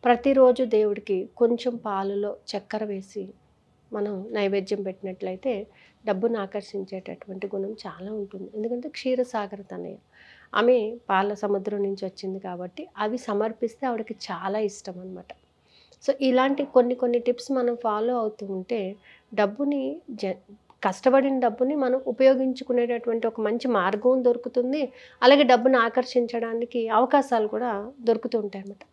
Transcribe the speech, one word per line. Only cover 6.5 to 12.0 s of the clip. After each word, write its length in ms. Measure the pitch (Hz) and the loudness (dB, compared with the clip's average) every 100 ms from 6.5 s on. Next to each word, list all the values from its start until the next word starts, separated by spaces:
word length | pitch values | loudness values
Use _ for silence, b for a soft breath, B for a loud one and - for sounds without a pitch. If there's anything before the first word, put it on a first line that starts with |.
| 202 196 202 190 190 190 185 - 190 196 202 | -8 -10 -10 -10 -12 -12 -16 -14 -10 -8 -6
గుణం 200 | 196 214 196 | -8 -8 -14
చాలా 260 | 170 190 | -14 -12
ఉంటుంది. 360 | 214 202 190 190 214 | -10 -10 -12 -12 -8
ఎందుకంటే 340 | 220 247 269 | -6 -6 -8
క్షీరసాగర 720 | - 262 254 247 220 202 202 | -6 -2 -2 -2 -4 -6 -10
తనయ, 340 | 196 180 175 202 _ b b b b 208 | -14 -12 -12 -14 _ b b b b 2
ఆమె 420 | 233 254 214 240 _ | 4 4 2 -8 _
పాల 240 | 190 196 | 0 2
సముద్రం 500 | 202 208 196 196 202 | -2 -2 -2 -2 -2
నుంచి 220 | 202 196 | -2 -4